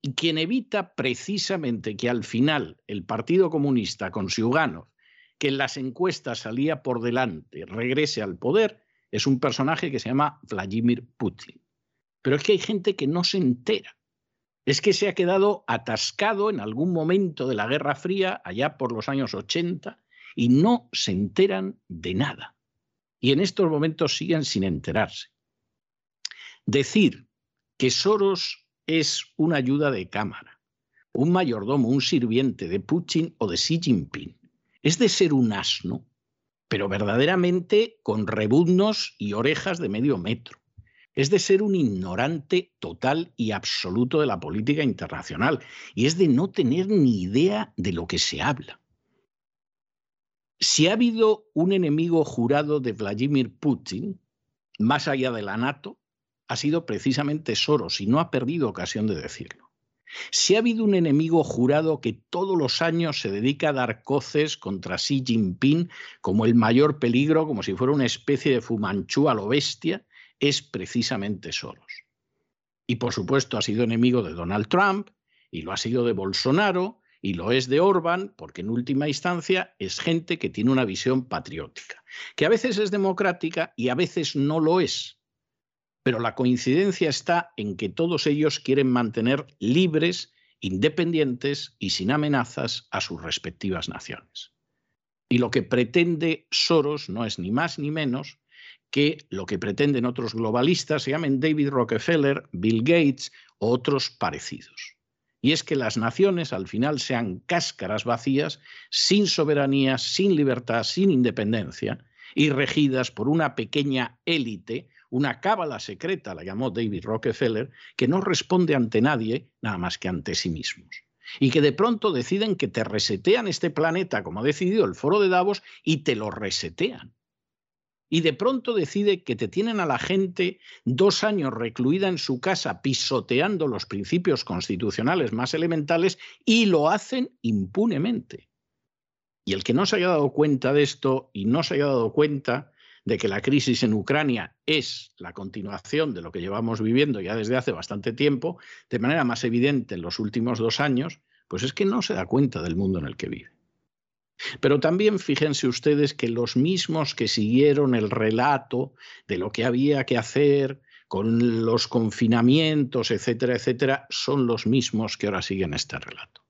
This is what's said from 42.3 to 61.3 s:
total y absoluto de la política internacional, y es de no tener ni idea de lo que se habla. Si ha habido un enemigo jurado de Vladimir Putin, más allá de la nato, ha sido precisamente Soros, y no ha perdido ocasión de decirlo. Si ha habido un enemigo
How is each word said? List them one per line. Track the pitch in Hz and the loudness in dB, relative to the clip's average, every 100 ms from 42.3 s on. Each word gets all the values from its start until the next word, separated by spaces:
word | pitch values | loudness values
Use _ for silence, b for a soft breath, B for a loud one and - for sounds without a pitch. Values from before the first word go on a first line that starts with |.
| 165 143 180 - _ | -2 -2 -2 -2 _
total | - 82 127 151 175 - | -12 -4 -2 0 -4 -4
y | 113 | -4
absoluto | 101 - - 92 98 123 156 | -4 -4 -6 -4 0 0 2
de | 147 | 0
la | 95 | -2
política | 78 95 110 147 | -4 -4 -2 0
internacional, | 143 101 - 156 - 156 135 147 B B B | 0 -2 -8 -10 -10 -2 0 0 B B B
y | - 127 | 0 0
es | 165 | 4
de | 180 | 4
no | 127 190 | 4 2
tener | - 135 151 190 | 0 2 2 2
ni | 208 135 104 | 4 4 4
idea | 92 113 180 208 214 - | 0 2 2 0 -6 -6
de | 95 | -4
lo | 85 85 | -4 -4
que | 85 | -2
se | - 78 | -2 -2
habla. | 95 131 - - _ _ _ _ _ _ _ _ _ _ _ _ _ _ _ _ _ _ | -2 -4 -8 -20 _ _ _ _ _ _ _ _ _ _ _ _ _ _ _ _ _ _
Si | - - 160 | 0 4 4
ha | |
habido | 220 240 220 220 214 _ | 4 2 4 4 4 _
un | - 175 | 0 2
enemigo | 196 170 151 170 165 147 | 4 2 2 2 2 2
jurado | - 117 143 151 147 | 0 2 2 2 -2
de | 127 | -2
Vladimir | 107 101 104 135 143 117 _ | -4 -4 -2 0 2 0 _
Putin, | 151 123 - 95 190 185 _ _ _ _ _ _ | -2 -2 -4 -8 -8 -10 _ _ _ _ _ _
más | 107 143 151 | 2 2 0
allá | 139 127 | 0 -2
de | 113 | -2
la | 104 104 | -6 -2
nato, | 127 151 - - _ _ _ _ _ | -2 -4 -12 -18 _ _ _ _ _
ha | 117 | -4
sido | 139 165 - | -2 -2 -2
precisamente | 104 135 127 143 151 156 107 | -4 0 0 0 -4 -4 -2
Soros, | - 147 92 - | 2 0 0 -4
y | 101 | 2
no | 139 | 2
ha | 175 | 2
perdido | 135 127 170 113 | -2 -2 0 -2
ocasión | 92 87 110 107 | -2 -6 -2 -2
de | 87 | -2
decirlo. | - - - - _ _ _ _ _ B B | -6 -12 -14 -16 _ _ _ _ _ B B
Si | - - 202 | -2 4 4
ha | |
habido | 233 226 | 4 2
un | 214 | 4
enemigo | 190 170 143 160 | 4 4 4 4